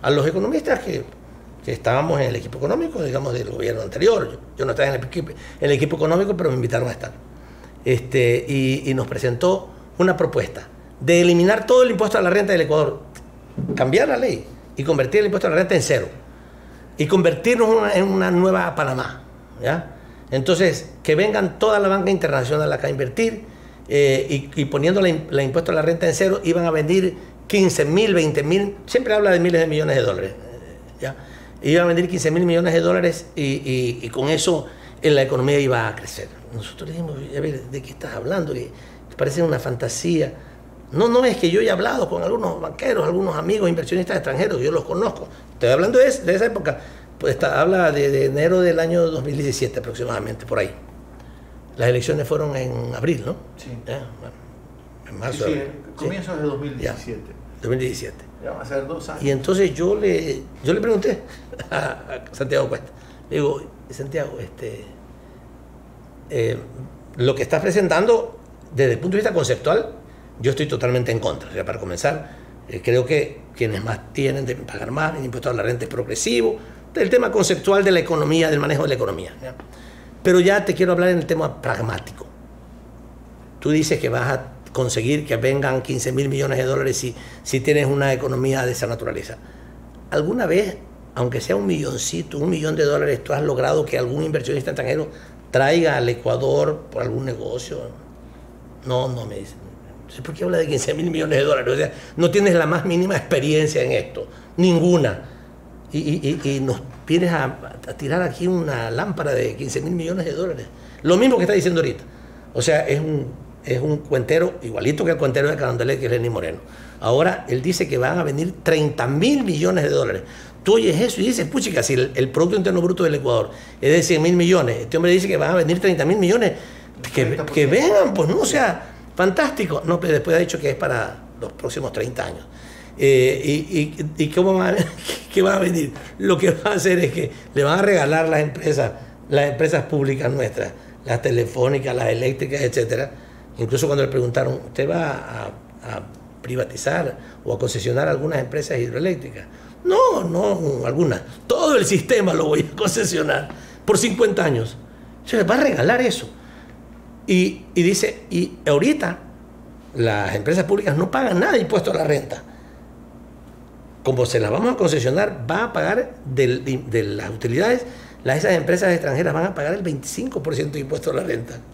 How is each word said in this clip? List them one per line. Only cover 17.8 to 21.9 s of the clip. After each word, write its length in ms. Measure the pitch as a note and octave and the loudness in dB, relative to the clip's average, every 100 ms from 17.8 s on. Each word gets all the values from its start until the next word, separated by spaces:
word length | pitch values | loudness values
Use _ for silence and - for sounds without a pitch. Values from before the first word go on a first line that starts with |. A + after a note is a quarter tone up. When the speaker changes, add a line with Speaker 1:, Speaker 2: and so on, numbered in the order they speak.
| G#3 | 4
Speaker 1:
en 100 | F#3+ | 2
una 260 | G3 F#3+ F#3 | 2 2 2
nueva 440 | F3 F#3 F#3+ F3 | 4 4 2 0
Panamá, 480 | D3 C#3 C3 B2 - - - - - | -2 -2 -2 -6 -10 -18 -20 -20 -6
¿ya? 320 | A2+ E3 - - - - - | -2 -2 -6 -16 -20 -20 -4
Entonces, 600 | C3 C3 E3+ F#3 C3+ - - | -2 2 4 2 0 -8 -8
que 120 | - | 0
vengan 440 | D#3 G#3 G#3 F#3+ - | 2 2 2 -2 0
toda 200 | G#3+ G#3 | 2 4
la 80 | |
banca 220 | G3 | 2